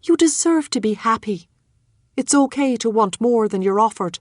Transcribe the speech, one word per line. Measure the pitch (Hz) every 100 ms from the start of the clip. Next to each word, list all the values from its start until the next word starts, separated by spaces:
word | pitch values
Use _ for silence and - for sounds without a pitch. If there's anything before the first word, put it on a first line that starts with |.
You | -
deserve | 339 330 - - 330 294
to | 254
be | 214
happy. | 208 233 226 220 190 - _ _ _ _ _ _
It's | - 262
okay | 285 269 - 277 240
to | 226
want | 214 208 -
more | 233 240 214
than | 196
you're | 190 196
offered. | 220 220 185 -